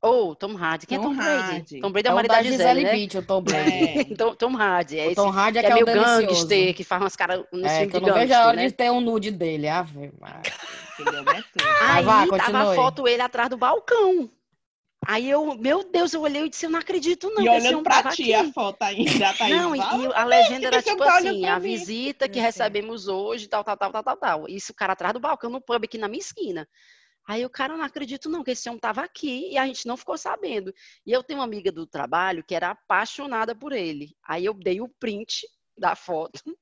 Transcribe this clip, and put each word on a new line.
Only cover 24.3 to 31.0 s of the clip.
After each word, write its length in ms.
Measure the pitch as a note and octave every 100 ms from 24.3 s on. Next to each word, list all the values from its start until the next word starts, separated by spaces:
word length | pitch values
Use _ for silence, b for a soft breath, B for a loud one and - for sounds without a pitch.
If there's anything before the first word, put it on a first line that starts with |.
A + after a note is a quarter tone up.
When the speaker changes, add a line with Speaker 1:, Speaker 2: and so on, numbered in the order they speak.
| D#3+ D3+
Speaker 1:
Isso, 240 | G3 -
o 40 | -
cara 180 | G3
atrás 180 | F#3+ F3+
do 80 | A3+
balcão, 300 | C4 C#4+ A#3
no 100 | B3+
pub 240 | _ A#3 A3+
aqui 120 | A3+
na 100 | G#3+
minha 120 | B3
esquina. 460 | G4+ - D#4+ F3 D3+ b b b b b -
Aí 160 | G#3+
o 60 | B3
cara, 240 | - C4+
"Eu 40 | D#4+
não 40 | D4
acredito 440 | D4+ C#4 C4+ D#4
não 140 | E4+
que 80 | C#4
esse 180 | B3 -
homem 100 | A#3
tava 220 | A3+ A3
aqui 480 | E4+ - D4 B3+ F4+
e 60 | C4+
a 80 | C4+
gente 220 | B3 A#3+
não 100 | B3
ficou 220 | - D#4+
sabendo." 520 | - - F#4+ A3+ F#3+ - b b